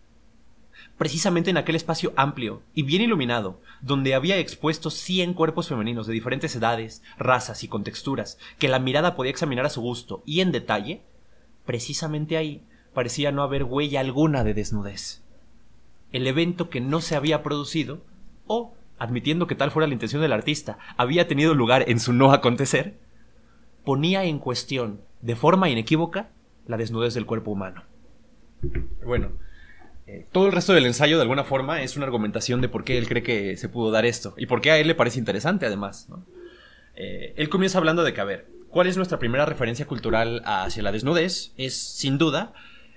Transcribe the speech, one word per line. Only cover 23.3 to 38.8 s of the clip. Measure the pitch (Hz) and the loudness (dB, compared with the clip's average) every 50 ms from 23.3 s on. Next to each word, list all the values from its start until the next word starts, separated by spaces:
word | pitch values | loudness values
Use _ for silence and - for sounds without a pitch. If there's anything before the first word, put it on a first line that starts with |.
| - - - - - - - - - - - | -20 -20 -20 -20 -20 -20 -20 -20 -20 -8 -2
ponía | 139 135 135 156 175 190 196 190 | 0 0 2 2 2 2 2 0
en | 175 156 135 | 0 -2 -2
cuestión, | - 127 120 - - - 135 131 120 107 104 104 - - - - | -4 -4 -4 -4 -4 -4 -4 -4 -2 -4 -6 -10 -14 -20 -18 -8
de | 120 117 110 | -4 -4 -2
forma | 113 147 156 190 190 190 160 | 4 6 6 6 6 4 4
inequívoca, | 123 113 110 - 165 156 170 165 - 196 220 - - _ _ _ - - - | 2 0 2 2 2 2 2 0 -4 -6 -8 -8 -14 _ _ _ -20 -18 -10
la | 117 113 | -6 -4
desnudez | 110 117 110 113 113 117 120 120 | -4 -4 -4 -2 0 0 0 0
del | 120 104 | -4 -4
cuerpo | 117 113 110 - 107 | -4 -4 -6 -4 -6
humano. | 104 98 95 92 - - - - - - - - - - - - - - - - - - - - - - - - - - - | -6 -6 -6 -8 -10 -14 -18 -20 -20 -20 -20 -20 -20 -20 -20 -20 -20 -20 -20 -20 -8 -6 -4 -2 -2 -2 -4 -4 -4 -6 -4
Bueno, | 117 123 120 - - - - - - - - - - - - - - - - - | -2 0 0 0 -2 -4 -6 -6 -8 -12 -16 -18 -20 -18 -18 -18 -18 -18 -18 -16
eh, | - 101 - - - | -16 -16 -16 -10 -2
todo | - 185 196 | 2 4 4
el | 196 | 4
resto | 180 180 175 - 180 | 4 2 4 6 8
del | 156 127 | 8 8
ensayo, | 123 120 - 151 147 165 | 6 4 4 4 6 6
de | 160 127 | 4 4
alguna | 113 135 139 135 | 4 2 0 0
forma, | - 135 131 131 143 165 156 | 0 -2 -2 0 -2 -2 -2
es | 131 123 - | -4 -4 -4
una | 143 139 | -4 -2
argumentación | 135 120 110 107 107 - 113 - - 123 127 | -2 0 0 0 -2 -2 -4 -2 -2 0 0
de | 127 117 | 0 0
por | - 110 - | -2 -4 -2
qué | - 127 | 0 0
él | 123 117 | 0 0
cree | - 123 120 117 | 0 -2 -2 0
que | 127 117 104 101 95 101 | 0 0 0 -2 -2 -4
se | - - 92 | -6 -8 -6
pudo | - 120 113 110 | -4 -2 0 2
dar | 110 110 113 | 2 2 2
esto, | 120 117 - - 101 - | 2 0 -2 -6 -12 -10
y | - - | -8 -2
por | - 123 113 | -2 0 2
qué | - 143 | 4 6
a | 160 | 6
él | 156 156 | 6 6
le | 160 165 | 4 4
parece | - 117 120 117 131 | 4 2 2 0 0
interesante, | 110 107 95 98 120 160 202 190 135 | -2 -2 -2 0 0 0 0 0 0
además, | 113 98 101 101 98 101 - - - | -2 -2 -2 -4 -6 -8 -12 -16 -18
¿no? | - 180 - - - - - - - - - - - - - - - | -18 -18 -18 -20 -20 -20 -20 -20 -20 -20 -20 -20 -20 -20 -20 -20 -16
Eh, | - 98 98 98 107 - - - | -12 -10 -10 -8 -8 -10 -8 -6
él | - 151 151 | -6 -4 -2
comienza | 196 185 190 190 170 | 0 0 0 2 2
hablando | 185 160 156 160 170 160 | 2 2 4 2 2 2
de | 131 - | 0 0
que, | 110 | -2
a | 98 | -4
ver, | 98 95 - - - - - - - - | -4 -6 -8 -10 -16 -20 -20 -16 -2 2
¿Cuál | 175 | 2